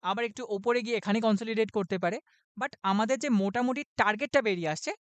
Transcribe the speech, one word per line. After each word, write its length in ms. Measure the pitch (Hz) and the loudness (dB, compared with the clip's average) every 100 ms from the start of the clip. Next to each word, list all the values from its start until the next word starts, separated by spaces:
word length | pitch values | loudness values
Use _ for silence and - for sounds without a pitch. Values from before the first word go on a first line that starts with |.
আবার 240 | 190 208 233 | -4 -4 -4
একটু 200 | 214 247 | -6 -6
ওপরে 320 | 202 220 240 | -4 0 0
গিয়ে 160 | 226 233 | 0 -4
এখানে 240 | 214 214 | 0 2
কনসলিডেট 500 | 226 202 226 226 214 | 4 2 0 -2 0
করতে 260 | 214 185 190 | 0 -2 0
পারে। 220 | 180 226 _ _ _ - | -2 -2 _ _ _ -8
But 160 | 262 - | -8 -4
আমাদের 360 | 196 196 220 254 | 0 2 2 0
যে 100 | 294 | 2
মোটামুটি 540 | 220 196 214 247 262 | 2 2 0 -2 -2
টার্গেটটা 580 | 294 - 208 214 285 285 | -6 0 2 2 0 0
বেরিয়ে 280 | 214 185 165 | 2 0 -2
আসছে 240 | 151 - 415 | -4 -6 -8